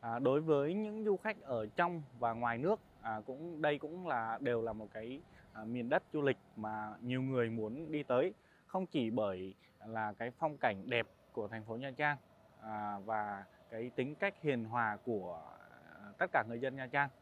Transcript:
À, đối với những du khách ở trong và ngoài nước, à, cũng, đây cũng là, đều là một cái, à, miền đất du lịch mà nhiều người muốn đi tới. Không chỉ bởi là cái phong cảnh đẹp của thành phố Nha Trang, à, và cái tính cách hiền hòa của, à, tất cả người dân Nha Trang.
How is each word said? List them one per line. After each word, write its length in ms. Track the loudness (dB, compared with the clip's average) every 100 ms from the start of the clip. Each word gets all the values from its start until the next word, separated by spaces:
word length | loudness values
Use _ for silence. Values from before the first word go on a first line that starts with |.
À, 180 | -2 2
đối 220 | 4 4
với 340 | 6 4 4
những 300 | 0 -2 -2
du 120 | 0 2
khách 200 | 0 -6
ở 240 | -2 -2 -2 0
trong 260 | 0 0 -8 0
và 140 | 0
ngoài 260 | 2 0 2
nước, 220 | 2 0 -2 -12
à, 180 | -6 -6 -6
cũng, 360 | -8 -8 0
đây 160 | 2 2
cũng 300 | -2 -8 -2
là, 300 | 0 0 -2
đều 220 | 2 2
là 100 | 2
một 140 | -4 -8
cái, 260 | -8 -8 -10 -12 -20 -18
à, 120 | -12
miền 240 | -6 -4 2
đất 140 | 0 0
du 100 | 2
lịch 140 | 4 2 -2 -8
mà 320 | -4 -4 -6 -6
nhiều 220 | -2 0
người 280 | 2 2 2
muốn 420 | 0 -2 -4 -4
đi 100 | -4
tới. 300 | 2 4 4 0 _ _ _
Không 200 | -4 0
chỉ 240 | 2 2
bởi 440 | 2 2 0 -6 -10 -20 _ -8
là 260 | -4 -4 -4
cái 120 | -6 -2
phong 180 | -2 2
cảnh 260 | 2 2 0
đẹp 200 | 0 0 -6 -10
của 160 | -6 -4
thành 160 | -6
phố 120 | -8 -6
Nha 140 | -6 -2
Trang, 200 | 0 0 -6 -20 -20 -16
à, 340 | -8 -4 -4 -4
và 400 | -2 0 0 -4 -10 -20 -12
cái 200 | -6 -6 -2
tính 180 | -4
cách 200 | 0 -2 0
hiền 220 | 0 0
hòa 320 | 0 2 2 0
của, 380 | -2 -2 -2 -8 -12 -18 -20 -20 -20
à, 40 | -20 -20 -2
tất 120 | 2
cả 120 | 2 2
người 120 | -2
dân 160 | -4 -4
Nha 100 | -2
Trang. 220 | 0 0 -2